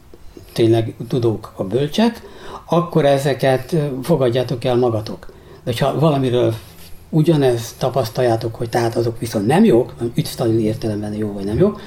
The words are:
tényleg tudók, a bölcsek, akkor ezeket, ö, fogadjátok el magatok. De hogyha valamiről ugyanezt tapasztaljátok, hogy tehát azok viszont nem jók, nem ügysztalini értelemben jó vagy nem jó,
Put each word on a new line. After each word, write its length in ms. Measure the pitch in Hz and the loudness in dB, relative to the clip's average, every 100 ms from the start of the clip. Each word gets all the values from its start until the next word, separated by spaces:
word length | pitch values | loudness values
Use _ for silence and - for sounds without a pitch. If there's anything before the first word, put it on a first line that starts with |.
| - - - - - | -20 -20 -20 -20 -10
tényleg 400 | - 113 117 113 - 117 | 0 2 2 0 -6 -4
tudók, 460 | 127 117 101 - - | 0 0 -2 -6 -10
a 80 | |
bölcsek, 580 | 95 117 147 208 233 226 - - - - - | -4 -2 -2 2 0 0 -12 -18 -16 -14 -2
akkor 400 | 170 165 165 143 | 0 0 2 4
ezeket, 680 | 139 143 123 139 131 - | 2 2 0 2 2 0
ö, 120 | 170 147 131 | -2 -2 -4
fogadjátok 640 | - 160 - 127 123 123 | 0 2 2 0 -2 -2
el 120 | 127 120 | 0 2
magatok. 500 | 123 110 104 95 - - - - | 2 0 -6 -12 -14 -18 -20 -12
De 80 | - | -6
hogyha 280 | 117 143 - | -2 -2 2
valamiről 540 | 160 139 131 120 117 113 - - - - - | 2 2 2 2 2 -2 -8 -20 -18 -18 -4
ugyanezt 680 | 160 156 151 131 117 113 - | 0 4 4 4 2 -4 -4
tapasztaljátok, 760 | 135 139 113 - 123 113 117 - | -2 -2 -2 0 2 2 -2 -6
hogy 140 | 117 | -4
tehát 260 | 120 117 113 | -2 0 0
azok 240 | 117 117 | -2 -2
viszont 260 | 117 110 101 | -4 -2 2
nem 160 | 165 | 4
jók, 300 | 226 120 127 - | 6 6 2 -2
nem 120 | 120 - | -6 -4
ügysztalini 480 | - - 120 113 | -4 -2 0 2
értelemben 500 | 107 107 110 104 104 | 0 -2 -4 -4 -6
jó 200 | 104 107 | -6 -6
vagy 120 | 101 101 | -6 -4
nem 120 | 117 | 2
jó, 140 | 202 - | 2 0